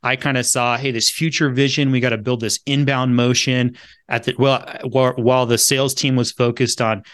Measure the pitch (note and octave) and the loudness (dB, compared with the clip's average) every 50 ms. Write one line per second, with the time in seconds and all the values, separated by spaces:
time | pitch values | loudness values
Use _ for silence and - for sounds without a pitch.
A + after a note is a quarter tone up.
0 | - B2 C3 C3 - D3 C3 B2+ A#2+ - - C3 A#2+ A#2+ A#2+ A#2 C#3 C3+ A#2 A2 | -4 -4 -4 -2 -2 -2 -2 0 0 0 0 0 0 0 -2 -2 -2 -4 -2 -2
1 | - - - - D#3+ D#3+ - - D#3+ C3+ B2 B2+ C#3 C3+ B2+ D3+ C#3 C3+ C3 B2 | -2 -2 -2 -2 -2 -2 0 0 0 0 2 2 0 2 2 0 0 2 2 2
2 | B2 B2+ A#2 G#2+ G#2 B2 B2+ A#2 A#2 G#2 - - - C#3+ C#3+ C#3+ C#3+ C3+ C#3 B2+ | 0 0 -2 -2 -2 -4 -4 -2 -2 -4 -6 -4 -4 -2 0 0 2 2 0 0
3 | C3 B2+ B2 A#2+ A#2+ B2 A#2+ - - C3+ B2+ B2+ B2 B2 B2 - - - - _ | 0 2 2 2 2 2 2 2 0 0 0 0 0 -2 -4 -8 -16 -20 -20 _
4 | _ - - A#2 - - - - C3 C3+ C3+ - - - - - - B2+ A2+ C3 | _ -6 -6 -4 -4 -4 -2 2 2 2 2 0 -4 -8 -14 -12 -8 -2 0 2
5 | C3 B2+ B2+ C3 A2 B2 B2+ B2+ B2+ A#2 A#2+ G#2+ - - C#3+ C3 C3+ C3+ C3+ - | 2 2 0 0 2 2 2 2 2 2 2 2 2 2 2 0 0 0 -2 -2
6 | - C3+ C3 B2 A#2+ - - - B2 A#2+ A#2+ - B2+ A#2 - - A#2+ A2 A2 G#2+ | 0 0 2 0 0 0 -2 0 0 0 0 0 -2 -2 0 0 0 0 -2 -2
7 | - - | -6 -12